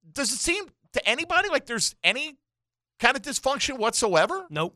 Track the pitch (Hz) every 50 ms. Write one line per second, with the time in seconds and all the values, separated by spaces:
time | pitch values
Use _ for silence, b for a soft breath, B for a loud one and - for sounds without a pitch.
0 | _ 165 151 - 277 208 254 226 - 339 339 415 392 - _ _ _ _ - -
1 | - 202 233 285 330 339 349 349 403 415 320 - - - 233 220 - - - _
2 | - 170 208 262 302 311 285 _ _ _ _ _ _ _ _ _ _ _ _ _
3 | - 233 262 269 190 294 269 - - 262 285 262 - - 269 254 214 233 226 -
4 | 240 214 180 156 175 - 359 381 370 - 151 151 160 180 _